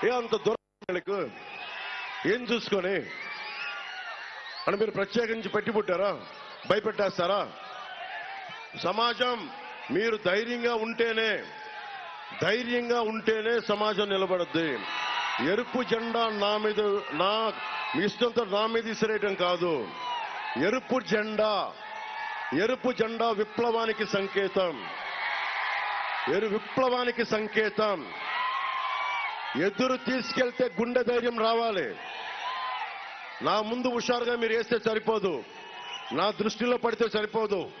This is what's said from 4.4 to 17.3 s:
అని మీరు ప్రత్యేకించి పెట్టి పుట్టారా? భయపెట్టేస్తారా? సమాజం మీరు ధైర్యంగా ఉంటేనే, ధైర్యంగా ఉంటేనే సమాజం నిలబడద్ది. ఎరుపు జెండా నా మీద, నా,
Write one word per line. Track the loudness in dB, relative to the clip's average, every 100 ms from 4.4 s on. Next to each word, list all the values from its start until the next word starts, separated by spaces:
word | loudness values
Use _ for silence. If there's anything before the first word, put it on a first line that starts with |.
| -12 -4 -2
అని | 2
మీరు | 2
ప్రత్యేకించి | 0 0 0 0 -2 -2
పెట్టి | -2 0
పుట్టారా? | 0 2 2 2 0 -8 -14 -14 -14 2
భయపెట్టేస్తారా? | 2 2 0 0 2 2 2 0 -6 -12 -12 -10 -10 -8 -8 -10 -10 -12 -14 -12 -4
సమాజం | -2 2 2 4 0 0 -4 -10 -12 -12 -2
మీరు | 2 2 2 2
ధైర్యంగా | 2 2 0 2 2
ఉంటేనే, | 0 2 2 4 2 0 -2 -10 -12 -12 -10 -10 -12 -12 -12 -2
ధైర్యంగా | 2 2 2 0 2 2
ఉంటేనే | 2 0 2 2 4 2
సమాజం | 2 2 4 2 2
నిలబడద్ది. | 2 4 2 2 2 2 0 -2 -4 -2 -2 -2 0 2
ఎరుపు | 2 2 0
జెండా | 2 2 2 2 2
నా | 2 2 4
మీద, | 2 2 2 2 0 2
నా, | 2